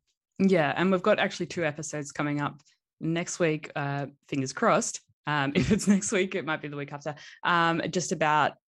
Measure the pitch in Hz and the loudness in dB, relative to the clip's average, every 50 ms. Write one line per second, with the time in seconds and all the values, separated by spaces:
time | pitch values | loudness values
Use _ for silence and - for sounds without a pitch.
0 | _ _ _ _ _ _ _ - 190 190 190 165 151 139 - - 175 190 190 180 | _ _ _ _ _ _ _ 2 4 4 4 4 2 2 0 0 2 2 2 2
1 | 185 214 202 - 196 196 - - 180 143 - 180 165 151 143 - 151 - - 151 | 4 4 4 4 2 0 -2 -4 -8 -6 -4 -2 -2 -2 -2 -4 -8 -8 -8 -8
2 | 143 143 - - 147 147 147 147 143 - 143 143 _ _ _ _ _ _ _ - | -8 -8 -4 -4 -2 -2 0 -2 -2 -4 -6 -10 _ _ _ _ _ _ _ -6
3 | - 160 165 170 180 - - - 175 160 156 151 - - - 151 143 139 143 143 | -4 -2 -2 -2 -4 -4 -2 0 0 0 0 -2 -4 -8 -6 -6 -4 -4 -4 -4
4 | 143 - - _ _ - 156 139 131 135 - - 233 208 160 - - - - - | -6 -8 -10 _ _ -6 -4 -4 -4 -4 -4 0 2 4 4 4 2 -2 -8 -10
5 | _ _ _ _ - 147 147 147 139 139 143 - 135 - 220 196 - 190 208 190 | _ _ _ _ -6 -4 -2 0 0 0 0 0 2 2 2 2 4 4 2 2
6 | - - 226 185 185 196 196 185 131 160 156 147 151 147 147 143 143 143 147 143 | 2 0 0 0 0 0 -2 -6 -4 -4 -4 -4 -6 -8 -8 -8 -10 -10 -10 -10
7 | - 156 143 143 - - - - - 170 175 170 165 165 165 143 - 165 - 185 | -8 -8 -10 -10 -12 -20 -12 -4 0 2 2 4 4 4 2 0 0 -2 -2 -2
8 | 175 - 180 160 160 151 156 151 135 - - _ _ | -2 -2 -2 0 2 4 4 4 4 2 0 _ _